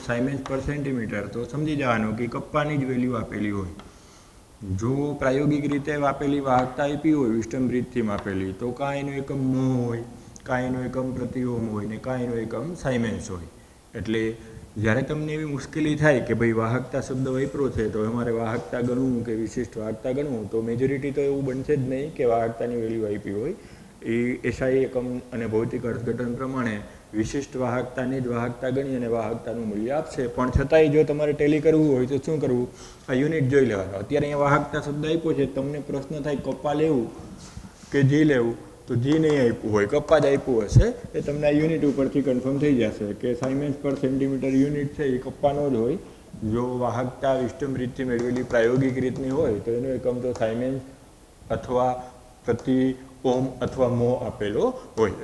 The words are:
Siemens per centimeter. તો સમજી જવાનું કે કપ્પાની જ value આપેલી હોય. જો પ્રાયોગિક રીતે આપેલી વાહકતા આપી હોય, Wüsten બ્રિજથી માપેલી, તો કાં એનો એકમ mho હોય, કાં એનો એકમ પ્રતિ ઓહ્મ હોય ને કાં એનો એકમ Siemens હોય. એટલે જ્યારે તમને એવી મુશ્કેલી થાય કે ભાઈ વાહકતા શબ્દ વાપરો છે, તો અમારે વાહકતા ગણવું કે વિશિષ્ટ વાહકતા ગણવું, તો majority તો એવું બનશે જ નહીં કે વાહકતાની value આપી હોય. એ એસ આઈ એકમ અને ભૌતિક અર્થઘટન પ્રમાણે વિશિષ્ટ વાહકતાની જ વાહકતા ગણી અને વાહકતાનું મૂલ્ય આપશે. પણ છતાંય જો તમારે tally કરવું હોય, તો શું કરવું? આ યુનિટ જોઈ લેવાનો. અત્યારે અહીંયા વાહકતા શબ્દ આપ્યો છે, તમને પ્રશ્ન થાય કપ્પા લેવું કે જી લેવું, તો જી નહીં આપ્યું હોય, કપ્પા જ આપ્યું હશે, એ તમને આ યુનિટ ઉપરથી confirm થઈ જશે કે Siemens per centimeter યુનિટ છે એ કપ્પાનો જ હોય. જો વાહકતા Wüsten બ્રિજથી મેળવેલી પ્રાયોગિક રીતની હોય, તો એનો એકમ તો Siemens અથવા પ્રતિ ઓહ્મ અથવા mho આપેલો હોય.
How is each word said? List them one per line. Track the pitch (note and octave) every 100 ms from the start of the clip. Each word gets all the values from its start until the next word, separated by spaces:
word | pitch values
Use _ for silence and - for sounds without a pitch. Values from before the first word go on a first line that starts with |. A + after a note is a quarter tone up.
| -
Siemens | A#2+ C3 C#3 -
per | C3+ D3+
centimeter. | D3 C#3 B2+ G#2+ G#2 G2+
તો | A#2
સમજી | A#2+ C#3 D3+ C#3+
જવાનું | C3 A2+ G#2+ A2
કે | A#2+
કપ્પાની | C3+ - D3+ D3 C#3+
જ |
value | C3 B2 B2 A#2
આપેલી | G#2 G#2+ G#2
હોય. | G2+ F2+ - - - - - - - - - G2+ F#2
જો | A#2 C#3 D3 C#3
પ્રાયોગિક | C3+ C3+ D3 D3 C#3+
રીતે | C#3+ D3
આપેલી | D3 C#3 C3+ C#3+ C#3+
વાહકતા | C3+ B2+ B2+ D3+
આપી | C#3+ D3 D#3+
હોય, | D3+ A#2+
Wüsten | A2+ A2 C3+ B2
બ્રિજથી | B2 A#2+ B2
માપેલી, | A2 G2+ G#2 F#2+ F#2+
તો | F#2+ A#2+
કાં | B2 C#3
એનો | C#3+ C#3+
એકમ | C#3 C3+ C#3 C3
mho | C3 C3 B2+ A#2+
હોય, | A#2 A#2 - - -
કાં | - B2+
એનો | B2+ B2+
એકમ | B2+ B2+ C3
પ્રતિ | B2 A#2+ C3
ઓહ્મ | B2 A#2 A2
હોય | G#2+ G#2
ને | A2
કાં | C3 B2+
એનો | B2 A#2
એકમ | A2 G#2+ D#3+
Siemens | F3 C#3 B2 A2+ F#2+ -
હોય. | F2 E2 - - - -
એટલે | A#2 G#2 A2+ A2 A2+ - - - A2
જ્યારે | A2 A#2+
તમને | C#3 D3+ D3+
એવી | D#3
મુશ્કેલી | D#3 C#3 - D#3+ D3+ D3
થાય | D#3 C3
કે | A2
ભાઈ | A2 A#2
વાહકતા | A2+ A2+ B2+ C3 C#3
શબ્દ | B2 C3 C3+
વાપરો | C3 C#3 C#3+ C3
છે, | A2+ G#2+
તો | G#2+ G#2+
અમારે | A#2+ A#2+
વાહકતા | A2+ A2+ A#2 - B2
ગણવું | A#2+ B2 C3 A#2+
કે | A2+
વિશિષ્ટ | A2 G#2+ - A2+ A2+
વાહકતા | G#2+ A2 B2+
ગણવું, | C3 D3 A#2 G2
તો | A2
majority | A2+ A#2 C3+ C#3 C#3
તો | C#3
એવું | C#3 C#3
બનશે | C#3 C3 C3+ D3
જ | B2+
નહીં | C3 D3+
કે | E3
વાહકતાની | B2 A#2 A2+ A#2 A#2+ A#2+
value | A2+ A2+ G#2+
આપી | G#2 -
હોય. | G2+ C3+ G#3 - - - -
એ | - A#2 A#2+ B2+
એસ | B2+ -
આઈ | C3 C3+
એકમ | B2+ B2+ B2 B2 -
અને | A2+ A2+
ભૌતિક | A2 A#2 B2+ A#2
અર્થઘટન | A2 A#2 A#2 A#2+
પ્રમાણે | A#2+ C3 C3 A#2 G#2 G2 - -
વિશિષ્ટ | G#2+ G#2+ C#3+ - B2+
વાહકતાની | B2+ A#2+ B2 - B2+ C3+
જ | B2
વાહકતા | A#2+ A#2+ B2 C3
ગણી | C3 C#3 B2+
અને | A#2
વાહકતાનું | A2+ G#2+ A#2 A#2+ A2+ A2
મૂલ્ય | G2+ A2+
આપશે. | D3 D#3 D3 A#2+
પણ | B2 B2+
છતાંય | - C3+ D#3+ D#3
જો | D3
તમારે | D3+ D3 D3+
tally | C#3+ D3 D3+
કરવું | D#3 D#3 D3+ B2+
હોય, | B2+
તો | C#3
શું | E3 D#3
કરવું? | C#3 B2 B2 - - - -
આ |
યુનિટ | C3 D3 D#3+ B2+
જોઈ | C#3 B2
લેવાનો. | G2+ F#2+ G2
અત્યારે | A2 C#3+ C#3+
અહીંયા | C#3+
વાહકતા | C#3+ D3 C#3+ D3+
શબ્દ | C#3+ D3 D#3
આપ્યો | E3 E3
છે, | C#3 C3
તમને | C3+ C#3 D3
પ્રશ્ન | C#3 C#3+ - D3+
થાય | D3 C#3
કપ્પા | C3+ C3+ D3
લેવું | D3 D#3+ C#3 A2 - - - - - - - -
કે | C#3+
જી | C3+ D3
લેવું, | D#3 C3 A#2 A#2 - - -
તો |
જી | A#2+ C3 D#3+
નહીં | D#3 D3
આપ્યું | A#2+ A2 A2
હોય, | G#2 G2+
કપ્પા | D3 C#3+ D#3
જ | C#3
આપ્યું | C#3 - A2+
હશે, | G2+ - A3 A#3+ -
એ | D#3
તમને | D#3+ D3 D3
આ |
યુનિટ | D3 D#3+ D#3
ઉપરથી | D3 C3 C3+ C#3+
confirm | C3 B2+ C3 C#3
થઈ | D3
જશે | B2+ G#2+ - G#2
કે | G2 B2
Siemens | A#2+ C3 C3+ D3 C3+
per | C#3+ C3+
centimeter | C3+ C3+ C#3 C3+ C3+ C3
યુનિટ | C#3+ D3 C#3+
છે | -
એ | C#3+ B2+
કપ્પાનો | - - C#3+ C#3+ C#3+
જ |
હોય. | A#2+ A#2 F3+ - - - - A2
જો | A2+ B2 B2+
વાહકતા | A#2+ A2+ B2+ - C#3 C3
Wüsten | A#2+ - C#3
બ્રિજથી | B2+ B2 C3
મેળવેલી | B2+ A#2 B2 B2
પ્રાયોગિક | B2 A#2+ A2+ C3 C3 C3
રીતની | B2+ B2+ C3+
હોય, | C3+ D3+
તો | G2+ G#2+
એનો | A#2 C3+
એકમ | B2+ B2 B2
તો | B2
Siemens | A#2+ A2+ A2+ B2+ C3+ - - - - - - -
અથવા | A2+ - B2 B2+ B2+ - - - -
પ્રતિ | - A2+ - C3 C3 C3 - -
ઓહ્મ | C3 B2+ C3 -
અથવા | B2 C3 B2 A#2
mho | A#2+ B2+ A2+
આપેલો | - G#2 A#2 A#3 B3+ - -
હોય. | G#2+ -